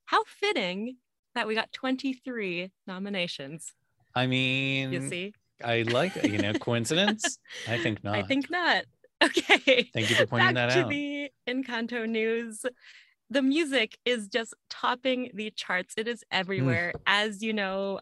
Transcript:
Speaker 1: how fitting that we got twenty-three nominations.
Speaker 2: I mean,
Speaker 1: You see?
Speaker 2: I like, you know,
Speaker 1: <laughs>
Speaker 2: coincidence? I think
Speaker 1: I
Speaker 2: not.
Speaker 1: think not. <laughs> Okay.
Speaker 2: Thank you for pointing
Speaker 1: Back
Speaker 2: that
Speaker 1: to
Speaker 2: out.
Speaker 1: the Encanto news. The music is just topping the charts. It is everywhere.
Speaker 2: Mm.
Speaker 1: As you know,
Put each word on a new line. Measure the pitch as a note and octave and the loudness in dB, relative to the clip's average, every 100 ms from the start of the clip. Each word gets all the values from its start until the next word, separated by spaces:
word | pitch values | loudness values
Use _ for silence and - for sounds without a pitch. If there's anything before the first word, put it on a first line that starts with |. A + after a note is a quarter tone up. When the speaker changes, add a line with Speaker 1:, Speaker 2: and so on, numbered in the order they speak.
| - | 0
Speaker 1:
how | F#4 | 0
fitting | A4 - G4+ E4 F#3 F#3 A#3 B3+ _ _ _ | 0 -2 -2 0 0 -2 -6 -10 _ _ _
that | A#3+ A3 | -6 -4
we | |
got | A3 - | -2 -4
twenty-three | - C4+ C4 C#4 B3+ C4 A#3+ F#3+ E3+ F#3 _ - | -4 -2 -2 -2 -6 -6 -6 -4 -4 -6 _ -12
nominations. | F#3 G3+ G3 F3 - C#3 D#3 - _ _ _ _ | -8 -6 -2 -2 -4 -10 -12 -16 _ _ _ _
Speaker 2:
I | B2 B2+ | 0 2
mean, | B2+ C3 C3 C3+ C3+ C3 | 2 2 0 0 0 -2
Speaker 1:
You | C3 C#3 | -4 -4
see? | F3 G3 - _ _ | -6 -8 -12 _ _
Speaker 2:
I | A#2+ A#2 | 0 0
like, | A2+ A#2+ F3+ - | 2 2 0 0
you | - G#2 | 0 0
know, | G2+ | 0
Speaker 1:
<laughs> | A2 | 0
Speaker 2:
coincidence? | - A#2 A#2 D#3+ G3+ A3 - - - - A2+ | 0 0 2 2 2 2 -2 -6 -14 -12 -4
I | A#2 | -2
think | A2+ G#2 | 0 -2
Speaker 1:
I | G2+ G#2 | -2 -2
Speaker 2:
not. | G2 | 0
Speaker 1:
think | C4+ C4+ | 0 0
not. | F4 E4+ E4+ - | -2 2 2 0
<laughs> | _ - - | _ -16 2
Okay. | E4 - - G4+ - B3 - | 2 4 4 4 6 4 4
Speaker 2:
Thank | - - | 0 2
you | |
for | D5+ C5+ | 4 4
pointing | - F#4 | 4 4
Speaker 1:
Back | - A#2+ | 4 4
Speaker 2:
that | |
Speaker 1:
to | - | 4
Speaker 2:
out. | D#4+ | 4
Speaker 1:
the | C#4+ C#4+ C#4+ C#4+ _ - | 0 -4 -4 -8 _ -6
Encanto | B3+ B3+ A#3 A#3 A#3+ A3+ | -4 -4 -4 -4 -4 -2
news. | A3+ A3 A#3 A#3 G#3+ B3+ - - - - _ - | 0 0 0 -4 -6 -8 -8 -20 -20 -20 _ -2
The | B3 | 2
music | C4 D4 D#4 C4 A3 - | 4 2 2 2 0 -2
is | A#3+ B3 G3+ | -2 -2 -2
just | A#3+ A3+ - - | -4 -4 -12 -18
topping | - - B3+ C4 B3+ B3 | -4 -2 0 0 0 -2
the | F#3+ G#3+ | -6 -8
charts. | - - F#3 F#3 - | -8 -4 -4 -4 -6
It | A3 | -6
is | A#3 - | -6 -4
everywhere. | F#3 F#3 F#3+ C3+ E3 F3 - | -4 -2 0 2 2 -2 -4
Speaker 2:
Mm. | - | 0
Speaker 1:
As | G3+ G#3+ G3 | 2 2 -2
you | A3 | -4
know, | G#3+ F#3+ F#3+ G3 F#3+ | -2 -2 -2 -2 -4